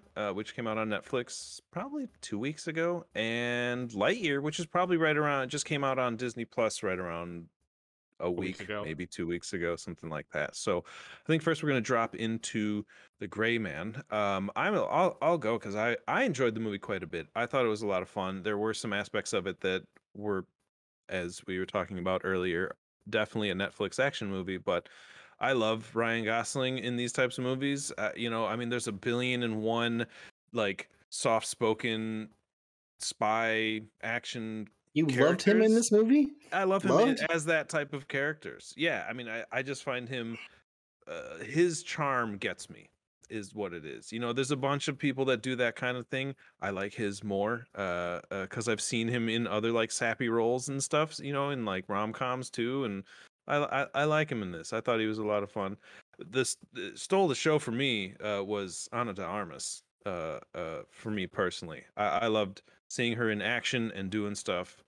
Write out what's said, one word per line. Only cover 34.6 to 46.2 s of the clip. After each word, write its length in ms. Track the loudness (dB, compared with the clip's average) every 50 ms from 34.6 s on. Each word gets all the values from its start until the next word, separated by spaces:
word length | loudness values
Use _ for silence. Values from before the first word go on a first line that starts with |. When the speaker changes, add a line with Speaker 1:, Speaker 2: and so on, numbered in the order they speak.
| -8 -10 _ _ _ _ 2
Speaker 3:
You 140 | 2 4 4
loved 340 | 6 6 8 8 6 6
him 160 | 6 6 8 8
in 60 | 8
Speaker 1:
characters. 100 | 8 8
Speaker 3:
this 180 | 8 6 8
movie? 360 | 8 8 8 10 8 8 8 6 2 -8 -10 -2 0
Speaker 1:
I 100 | 0 2
love 200 | 4 2 2 4
him 80 | 6
in, 160 | 8 8 8 8
Speaker 3:
Loved? 180 | 6 2 2 0
Speaker 1:
as 140 | 0 0 2
that 220 | 4 2 2 2 0
type 240 | 0 -2 -2 -2
of 160 | -6 -8 -8 -2
characters. 640 | -2 0 0 0 -2 -4 -8 -12 -12 -12 -16 -12 -4 0
Yeah, 280 | 2 2 2 0 -2 -4
I 20 |
mean, 160 | -6 -6 -6 -6
I, 160 | -6 -6 -6 -4
I 100 | -2 -2
just 220 | -2 -2 -4 -6 -4
find 240 | -4 -4 -4 -4 -4
him, 300 | -4 -4 -4 -4 -6 -8 -10 -16 -18 -20 _ _ _ _ _ _ _ _ -14
uh, 340 | -10 -10 -8 -8 -10 -10 -10
his 440 | -8 -2 2 4 4 4 2 -2 -6
charm 540 | -8 -4 -2 0 2 2 2 0 0 -2 -4
gets 320 | -4 -4 -4 -6 -10 -16
me, 180 | -16 -18 -20 _ _ _ _ _ _ _ _ -10
is 240 | -8 -8 -8 -8 -6
what 200 | -6 -6 -6 -6
it 100 | -8 -10
is. 300 | -10 -12 -12 -12 -10 -8
You 60 | -4
know, 120 | -2 -2
there's 200 | 0 0 0 0
a 40 | 0
bunch 320 | 0 0 0 0 0 0 -4
of 100 | -4 0
people 280 | 0 0 0 2 2
that 160 | 2 2 2
do 160 | 0 -2 0 2
that 180 | 0 0 0
kind 220 | -2 -2 -2 -2 -2
of 100 | -4 -4
thing. 260 | -4 -4